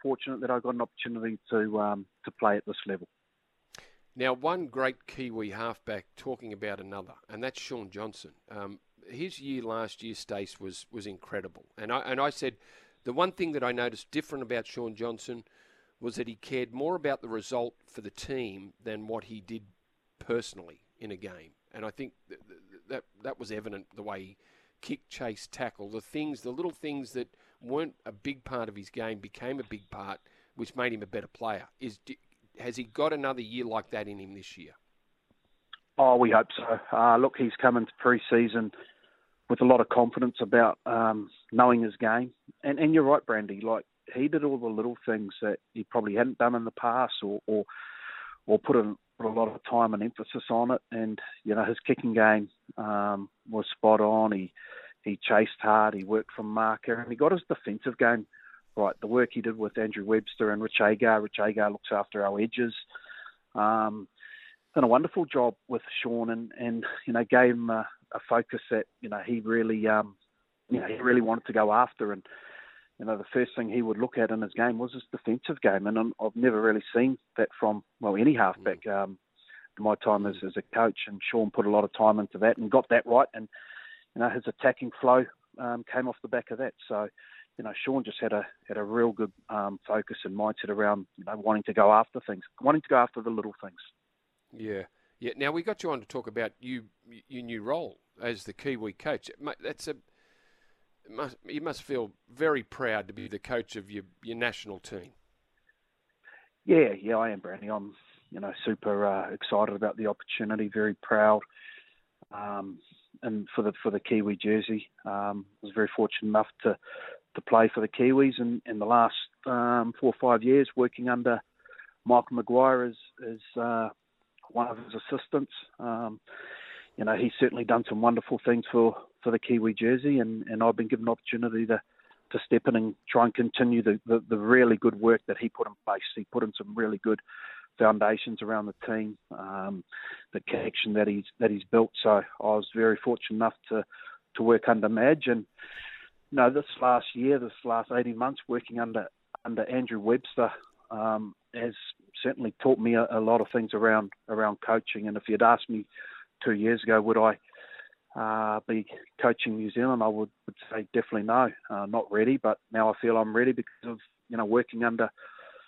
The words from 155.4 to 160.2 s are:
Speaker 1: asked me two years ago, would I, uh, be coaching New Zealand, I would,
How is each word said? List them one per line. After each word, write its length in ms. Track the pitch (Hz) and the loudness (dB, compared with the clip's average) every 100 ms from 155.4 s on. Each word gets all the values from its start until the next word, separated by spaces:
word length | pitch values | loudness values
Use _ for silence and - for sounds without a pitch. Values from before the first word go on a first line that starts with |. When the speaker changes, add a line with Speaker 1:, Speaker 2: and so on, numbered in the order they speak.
Speaker 1:
asked 260 | 117 117 - | 6 6 2
me 160 | 110 101 - - - - _ | -8 -8 -14 -18 -18 -20 _
two 80 | - | -2
years 300 | 107 110 117 | 2 2 2
ago, 180 | 113 110 | 4 4
would 180 | 107 110 | 4 6
I, 200 | 110 104 _ - - - - _ _ - | 6 4 _ -20 -20 -20 -20 _ _ -8
uh, 440 | 110 110 107 110 - | -4 -2 -2 -2 -2
be 200 | 110 - - - - | -4 -4 -12 -20 0
coaching 360 | 127 117 120 110 | 0 2 -2 -4
New 140 | 107 | -4
Zealand, 320 | 120 127 123 | -2 0 2
I 60 | 110 | 0
would, 220 | 107 | 0